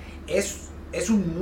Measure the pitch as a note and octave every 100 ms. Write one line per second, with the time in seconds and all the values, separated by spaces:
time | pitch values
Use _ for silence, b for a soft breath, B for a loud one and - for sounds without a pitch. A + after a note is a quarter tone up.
0 | B B - - G3 - - - - D#3+
1 | - G#3+ E3 E3